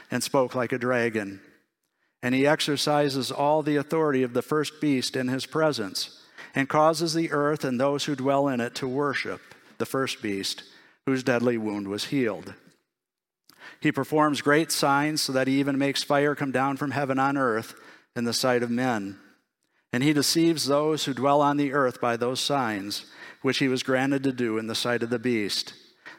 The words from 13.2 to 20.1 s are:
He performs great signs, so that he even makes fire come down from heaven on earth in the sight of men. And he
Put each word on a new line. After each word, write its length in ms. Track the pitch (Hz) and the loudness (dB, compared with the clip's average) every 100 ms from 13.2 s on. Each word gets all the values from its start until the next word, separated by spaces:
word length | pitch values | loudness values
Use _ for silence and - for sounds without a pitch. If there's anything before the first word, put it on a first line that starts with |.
| _ _ _ _ - - | _ _ _ _ -20 -2
He 120 | 151 | -2
performs 500 | 143 131 156 151 135 | 0 0 2 2 2
great 300 | 139 147 165 | 4 4 2
signs, 500 | - 147 139 147 156 | 0 2 2 2 -2
so 120 | - | 0
that 140 | 131 131 | 0 2
he 120 | 135 | 2
even 180 | 139 135 | 2 0
makes 240 | 139 131 | 0 -2
fire 320 | - 143 147 | 0 2 2
come 180 | 143 139 | 0 -2
down 260 | 127 135 135 | 0 0 -2
from 140 | 147 | -4
heaven 280 | 127 135 131 | -2 -2 2
on 180 | 135 139 | 2 2
earth 380 | 127 110 113 - - - _ 123 | 0 0 -4 -14 -20 -20 _ -6
in 80 | |
the 100 | 117 | -2
sight 300 | 113 135 123 | 0 2 2
of 80 | 120 | 0
men. 480 | 120 127 113 98 98 - _ _ _ _ _ _ | 0 0 -2 -4 -12 -20 _ _ _ _ _ _
And 100 | 123 | 0
he 100 | 143 | 2